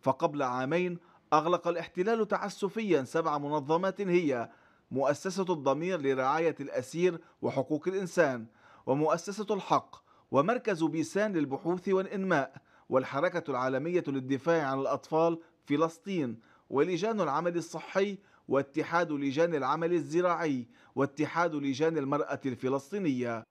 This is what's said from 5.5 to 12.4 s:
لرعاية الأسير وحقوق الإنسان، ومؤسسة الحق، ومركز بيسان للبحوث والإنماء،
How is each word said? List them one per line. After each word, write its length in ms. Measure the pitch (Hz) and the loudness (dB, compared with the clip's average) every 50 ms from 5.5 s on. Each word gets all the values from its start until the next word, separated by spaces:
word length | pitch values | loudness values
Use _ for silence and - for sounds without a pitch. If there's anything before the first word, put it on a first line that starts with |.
| 180 160 135 139 135 143 160 180 190 175 | -2 0 2 0 0 0 0 -2 -2 0
لرعاية 540 | 143 139 135 131 131 131 143 160 170 165 151 - | 0 0 2 2 2 2 2 2 2 0 0 -2
الأسير 600 | 143 143 - 127 123 - - 160 175 180 170 165 - - _ _ | -8 -6 -4 -6 -6 -4 -4 2 2 2 2 0 -10 -16 _ _
وحقوق 460 | - 123 - 143 131 - 151 147 - 180 | -4 -2 0 0 0 0 0 -2 -2 -2
الإنسان، 580 | 190 190 196 175 - - 170 143 131 120 113 117 _ _ _ - - - - | -2 -2 -4 -2 2 4 4 4 4 -2 -8 -12 _ _ _ -20 -20 -16 -2
ومؤسسة 680 | - 131 143 151 156 151 170 - - 196 196 214 196 220 | -2 0 2 2 2 0 0 -2 -8 -8 -8 -2 -2 -2
الحق، 420 | 196 180 - 160 139 - - - - _ _ _ _ _ _ | -2 0 2 2 2 2 0 -20 -20 _ _ _ _ _ _
ومركز 520 | - 127 143 180 233 247 254 220 202 156 165 | 2 2 4 4 2 0 0 -2 -2 0 0
بيسان 500 | 160 160 160 151 - - 196 208 214 196 | 0 0 0 -2 -2 0 0 0 0 0
للبحوث 560 | 165 151 135 131 139 - 165 175 185 180 - | 0 -2 0 -2 -6 -2 -2 -2 -2 0 0
والإنماء، 640 | 190 185 190 190 160 202 190 190 180 147 | 0 0 0 -2 -4 -4 0 2 2 2